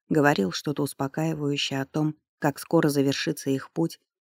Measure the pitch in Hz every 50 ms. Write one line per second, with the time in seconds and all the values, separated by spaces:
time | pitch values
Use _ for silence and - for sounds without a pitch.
0 | _ - - 151 139 147 156 196 196 175 - - - 151 143 - 143 - - -
1 | 139 135 - 156 160 165 156 147 147 143 143 143 - - 139 135 135 - - 156
2 | 151 156 151 _ _ _ _ _ - 147 - - - - 170 165 160 147 139 143
3 | 135 139 135 - - 165 - - - 139 135 131 - - - 165 165 165 - -
4 | _ _ _ _ _